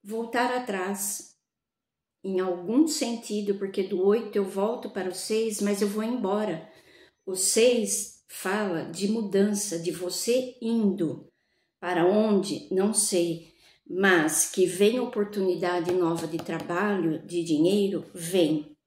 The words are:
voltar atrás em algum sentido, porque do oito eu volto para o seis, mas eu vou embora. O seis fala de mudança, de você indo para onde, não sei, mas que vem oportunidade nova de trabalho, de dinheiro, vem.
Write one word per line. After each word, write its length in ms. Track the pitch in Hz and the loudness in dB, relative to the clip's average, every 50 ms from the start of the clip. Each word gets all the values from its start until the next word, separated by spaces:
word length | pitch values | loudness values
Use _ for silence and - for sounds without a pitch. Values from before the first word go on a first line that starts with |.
| _ | _
voltar 480 | 202 220 226 233 233 - 240 247 254 247 | -8 -8 -6 -6 -4 0 0 0 0 0
atrás 760 | 247 247 - 196 190 180 196 202 196 - - - - - - _ _ _ _ _ _ _ _ _ _ _ _ _ _ _ _ _ _ - | -2 -4 -4 -4 -4 -4 -4 -4 -4 -4 -6 -6 -8 -12 -16 _ _ _ _ _ _ _ _ _ _ _ _ _ _ _ _ _ _ -8
em 160 | 196 190 185 | -4 -2 -2
algum 480 | 185 185 175 175 175 185 226 269 320 | -2 -2 -4 -4 -4 0 4 4 4
sentido, 720 | 320 - - 277 233 233 226 - - 208 208 208 202 196 202 | 4 2 -2 -2 -2 -4 -6 -6 -4 -4 -4 -2 -2 -2 -2
porque 240 | 202 196 190 208 190 | -4 -4 -4 -4 -4
do 200 | 190 202 175 185 | -2 0 2 4
oito 320 | 202 208 240 233 - - | 4 4 2 0 -2 -2
eu 80 | 202 196 | -2 -2
volto 460 | 190 - 196 196 220 240 247 - 220 | -2 -2 -2 -2 -2 -2 -4 -8 -10
para 180 | - 202 180 | -8 -6 -6
o 60 | 185 175 | -6 -6
seis, 480 | - - - 220 220 226 226 208 - | -8 -4 -2 -2 0 0 -2 -2 -2
mas 220 | 208 202 208 196 208 | 0 0 0 0 -2
eu 40 | |
vou 140 | 202 202 214 | -2 -2 -4
embora. 680 | 220 226 247 247 202 185 202 214 214 190 165 160 - - - - _ _ _ - - _ _ _ _ | -4 -4 -4 -2 -2 -2 0 0 -2 -2 -4 -6 -8 -16 -20 -20 _ _ _ -20 -20 _ _ _ _
O 120 | 190 185 | -8 -4
seis 880 | - - - - 220 226 254 247 233 208 196 - - - - - _ _ | -2 0 0 4 6 6 6 6 4 0 -2 -4 -4 -6 -10 -14 _ _
fala 580 | _ - - - 185 196 214 214 196 170 160 135 | _ -16 -8 -4 -4 -2 -2 -2 -2 -2 -4 -6
de 220 | - 165 175 202 | -6 -6 -4 -2
mudança, 720 | 202 220 233 214 196 190 196 202 214 208 196 - - 165 | 0 0 -2 -2 0 4 4 4 4 2 -2 -2 -4 -4
de 140 | 170 165 175 | -4 -4 -4
você 640 | 165 170 185 175 175 - - 226 240 262 254 254 - - | -4 -4 -6 -6 -6 -4 0 2 2 2 0 -2 -10 -8
indo 720 | 233 226 233 226 214 196 180 - 170 147 131 - - - _ _ _ _ _ _ _ _ _ _ | -4 -2 0 2 2 2 2 2 -2 -4 -4 -8 -14 -20 _ _ _ _ _ _ _ _ _ _
para 280 | - 180 180 170 170 | -6 -2 2 4 4
onde, 600 | 180 202 214 220 214 208 190 - - 147 - - - 185 | 4 6 4 4 4 4 2 2 0 -4 -6 -6 -2 0
não 180 | 190 190 214 | 2 2 2
sei, 600 | 220 - - - 208 175 170 170 160 165 - - _ _ _ - _ _ _ | 2 0 0 2 2 2 2 2 -2 -6 -8 -20 _ _ _ -20 _ _ _
mas 640 | - 175 180 196 196 180 170 151 156 156 - - - | -8 -2 2 4 6 6 6 4 2 2 0 -2 0
que 160 | - 196 185 | 2 2 2
vem 340 | 170 165 - 202 214 233 254 | 2 4 4 4 4 4 2
oportunidade 920 | 240 226 - 214 208 202 - 202 190 185 180 170 - 175 180 180 165 175 | -2 -2 -2 -2 -4 -2 0 0 0 0 0 0 0 0 0 0 0 0
nova 340 | 180 185 175 165 170 165 160 | 2 2 2 2 0 -2 -4
de 120 | 156 170 | -4 -6
trabalho, 840 | 160 - - 170 160 156 - 175 175 202 208 202 190 165 165 156 139 - | -6 -6 -6 -6 -6 -4 -4 -2 -2 0 0 0 0 0 0 -2 -2 -6
de 200 | - 170 170 165 | -6 -4 -4 0
dinheiro, 680 | 165 156 147 160 180 202 208 196 196 202 156 - - - | 0 2 4 4 4 4 4 2 2 0 -4 -8 -10 -12
vem. 600 | 180 165 165 185 185 165 147 156 151 - - - _ _ | -12 -8 0 2 4 4 4 2 0 -2 -8 -20 _ _